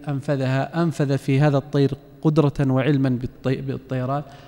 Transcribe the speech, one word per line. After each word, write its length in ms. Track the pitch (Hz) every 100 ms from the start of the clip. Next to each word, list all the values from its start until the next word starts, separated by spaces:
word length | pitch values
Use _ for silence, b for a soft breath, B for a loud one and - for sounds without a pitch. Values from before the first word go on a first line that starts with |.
| -
أنفذها، 760 | 139 143 139 131 135 - 165
أنفذ 360 | 170 139 139 135
في 220 | - 135
هذا 180 | 151 139
الطير 360 | - 143 135 139 - -
قدرة 300 | 160 156 143 -
وعلما 480 | 135 131 131 139 135
بالطي-، 520 | 120 123 - 131 135
بالطيران؟ 640 | 135 127 - 127 127 143 - B